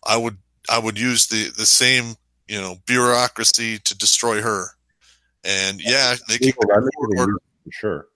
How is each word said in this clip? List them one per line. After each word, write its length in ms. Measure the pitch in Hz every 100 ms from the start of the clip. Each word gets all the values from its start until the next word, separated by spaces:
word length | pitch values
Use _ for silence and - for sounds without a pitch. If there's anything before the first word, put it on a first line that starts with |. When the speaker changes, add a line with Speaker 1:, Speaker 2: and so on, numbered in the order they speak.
Speaker 1:
I 120 | 113 113
would, 220 | 117 101 _ _ -
I 100 | 117
would 200 | 110 104
use 300 | 123 117 -
the, 220 | 110 90 -
the 100 | 110
same, 480 | - 127 127 117 110 _ _ -
you 120 | 104
know, 160 | 95 90 -
bureaucracy 920 | 123 123 120 123 - 110 - 113 110
to 180 | - 98
destroy 440 | - - 120 107
her. 240 | 113 104 90 _ _ _ _ _ _ _
And, 360 | 92 98 98 98
yeah, 360 | 95 131 127 123 -
they 100 | 113
can 80 | 131
Speaker 2:
Legal 160 | 127 104
remedy, 280 | 101 127 - 113 95
Speaker 1:
order 160 | - 101 _ _
Speaker 2:
for 60 | -
sure. 360 | - 107 76 -